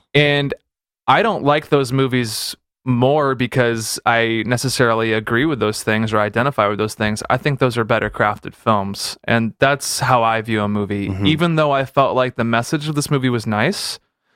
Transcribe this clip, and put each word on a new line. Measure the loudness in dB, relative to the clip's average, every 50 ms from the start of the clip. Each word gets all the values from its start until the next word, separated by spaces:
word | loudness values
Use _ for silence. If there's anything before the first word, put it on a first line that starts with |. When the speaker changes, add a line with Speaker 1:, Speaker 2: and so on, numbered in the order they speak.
| _ _ 2
Speaker 1:
And | 2 2 2 2 0 -2 -2 -6 -8 _ _ _ _ _ _ _ _ _
I | 2 2 4
don't | 2 2 0 0 2
like | 2 2 2 0 2
those | 2 2 2 2
movies | 0 0 2 2 2 0 0 -2 -4 -6 -8 -8 -10 -14 _ _ _ _ -2
more | 0 0 2 2 2 2 2 0 0 0
because | -2 -2 -2 0 0 0 0 0 -2 -4 -6 -6 -4 0
I | 0 2 2 2 0 0 -2 -2
necessarily | -2 -2 -2 -2 -2 0 2 2 2 2 2 0 0
agree | 0 -2 -2 0 0 0 0
with | 0 0 0
those | 0 -2 -2 -2
things | -2 -2 0 0 0 0 0
or | 0
identify | 0 0 0 0 0 0 0 0 0 0
with | 0 -2
those | -2 -4 -2
things. | -2 -2 -2 -2 -2 -2 -2
I | 0
think | 0 0 -2 0 2
those | 0 0 2
are | 0 0
better | 0 0 0 0 -2
crafted | -2 0 0 0 0 -4 -8 -16 -14
films. | _ 0 2 2 2 0 -2 -6 -8 -8 -10 -10 -8 -2
And | 0 0 0 0 -2 -2 0
that's | 2 2 2 0 -2 -6 -4 -2
how | 0 2 2 4
I | 4 2 0 0
view | -2 -2 -2 0
a | 0 0
movie. | 0 -2 -2 -2 -2 -4 -4 -4
Speaker 2:
Mm-hmm. | -2 0 2
Speaker 1:
Even | 2 2 2 2 0 2
though | 2 0 2
I | 0 -2 -2
felt | -2 0 2 2 2 2
like | 0 0 0 -2
the | -2 -2
message | 0 0 0 0 -2 -4 -4 -2 -2
of | -4
this | -2 -2 0
movie | 0 0 0 0
was | 0 -2 -2
nice | -2 0 0 0 0 -2 -4 -6 -10 -10 -12 _ _ _ _ _ _ _